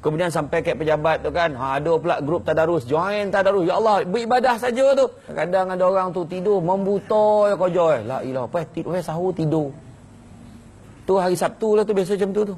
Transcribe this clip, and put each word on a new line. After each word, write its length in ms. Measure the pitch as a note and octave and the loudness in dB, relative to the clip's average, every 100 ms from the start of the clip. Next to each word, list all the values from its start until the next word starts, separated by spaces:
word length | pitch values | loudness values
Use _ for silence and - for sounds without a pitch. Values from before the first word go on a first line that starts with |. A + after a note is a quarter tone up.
Kemudian 240 | D3+ D#3 F3+ | -2 -2 -2
sampai 320 | D#3+ D3 E3 | -2 -2 -2
kat 160 | E3 C3 | -2 -2
pejabat 480 | D#3 D3+ D3+ D#3 | 0 0 2 0
tu 80 | D3+ | -2
kan, 240 | D3+ E3+ C3 | -2 -2 -2
ha, 240 | C3+ C3+ | -4 -2
ada 160 | D3+ D#3+ | 0 0
pula 240 | D#3+ - | 0 -2
grup 240 | C#3+ E3+ | 0 -2
tadarus, 400 | - D#3 D#3+ E3+ | 0 0 2 0
join 480 | A#2+ D3+ F#3 G#3 G3+ | 0 -2 0 -2 0
tadarus. 320 | G3 G3 G3 | 2 2 2
Ya 160 | F3 F3 | 2 2
Allah, 240 | A3 G3 | 2 2
beribadah 560 | E3+ G#3+ A#3 B3 B3 A#3 | 0 -4 0 2 2 0
saja 320 | B3 A#3 C4+ | -2 2 4
tu. 160 | C#4 B3+ - - | 4 2 -2 -12
Kadang 400 | D3+ D#3+ F#3 F#3 | -6 0 0 0
ada 120 | F#3 F#3 | 0 2
orang 240 | F#3+ F#3 | 2 0
tu 160 | F3+ E3 | -4 -6
tidur, 320 | F#3 F#3 G3+ | -4 0 2
membuta 880 | E3 G3 G3 G3+ - G#3+ G#3+ G#3+ G#3 | 2 0 0 -2 0 2 4 4 2
je 80 | G3 | 2
kerja, 280 | F#3 E3+ E3 C#3 | 0 2 2 2
eh. 40 | |
La 160 | G#2+ C3 | -2 -6
ilah, 240 | B2+ C3 | -6 -6
apa, 240 | A#2 F3 D#3+ | -4 -6 -6
tidur, 240 | - D#3+ | -8 -6
eh, 80 | F3+ | -6
sahur 320 | E3 D#3+ F#3 | -6 -4 -4
tidur. 400 | F3 D#3+ D#3 C#3+ - - - - - - - - - - - - - - | -2 0 0 -2 -8 -20 -20 -20 -20 -20 -20 -20 -20 -20 -20 -20 -12 -2
Tu 80 | F#3+ | 0
hari 240 | F3+ F3 | 2 0
Sabtu 320 | E3+ - A3 | -2 -2 2
lah 160 | G#3 G#3 | 2 2
tu, 80 | G3 | 0
biasa 240 | F3+ G3+ | 0 -2
macam 160 | G3 G3 | -2 -2
tu 80 | |
tu. 40 | G#3 | -4